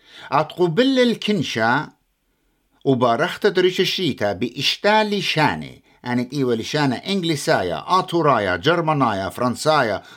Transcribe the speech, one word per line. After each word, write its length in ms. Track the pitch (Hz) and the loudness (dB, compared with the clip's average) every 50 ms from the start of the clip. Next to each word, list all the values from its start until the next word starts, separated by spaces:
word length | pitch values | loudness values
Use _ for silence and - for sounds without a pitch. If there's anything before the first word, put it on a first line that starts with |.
| _ _ - - - - | _ _ -20 -20 -10 -2
أتقبل 680 | 131 147 156 - - 175 180 175 151 226 254 269 269 254 | -2 -2 -2 -2 -2 0 0 0 2 2 2 2 4 2
الكنشا، 920 | 247 240 214 - - 208 208 175 - - - 117 110 117 127 147 - - _ _ _ _ _ _ _ _ _ _ _ _ _ _ _ _ _ _ - | 2 2 0 -2 -2 -2 -2 -2 -2 -4 -2 0 2 2 2 0 -2 -6 _ _ _ _ _ _ _ _ _ _ _ _ _ _ _ _ _ _ 0
وبارخت 640 | 143 131 117 127 120 117 123 165 175 - - - | 2 2 4 4 2 2 2 0 -4 -4 0 0
دريش 340 | 202 175 185 180 185 175 - | 2 2 4 2 2 2 0
الشيتا 520 | 180 175 - - 185 147 - - 107 104 | -2 -2 -2 -2 -2 -4 -2 -2 -2 -2
بإشتالي 880 | 98 92 120 - - 143 131 - - - - 202 214 214 214 208 202 196 | -2 -2 -6 -6 -6 -4 -4 -4 -4 0 0 2 2 2 2 0 -2 -2
شاني، 600 | - - - 156 151 113 85 78 73 64 62 - _ _ _ _ - | -2 -2 0 2 2 0 0 -4 -8 -12 -16 -20 _ _ _ _ -8
أنت 260 | 123 123 123 120 123 | -4 -2 -2 -2 -2
إيوا 220 | 147 143 131 123 117 | -2 -2 0 0 0
لشانة 420 | 110 104 - - 151 147 135 117 | -2 -4 -4 0 0 2 2 0
إنجليسايا، 880 | - - 190 196 196 170 165 156 143 - 160 147 110 95 87 80 73 - | -2 -4 -4 -4 -2 -2 -2 -2 -2 0 0 0 2 0 -2 -4 -6 -2
آتورايا، 680 | - 180 185 180 - 170 170 151 147 127 110 101 92 90 | 0 0 0 0 0 -2 2 2 4 2 2 2 0 -2
جرمانايا، 720 | 85 85 147 175 165 - 156 151 143 131 113 101 95 98 87 | 0 2 0 0 2 0 0 0 2 2 0 0 -2 -4 -6
فرنسايا، 720 | - - 123 123 113 - - 151 156 143 123 107 95 82 - - - | -4 -2 -2 -2 -2 -2 -2 0 2 2 2 0 -2 -4 -8 -14 -16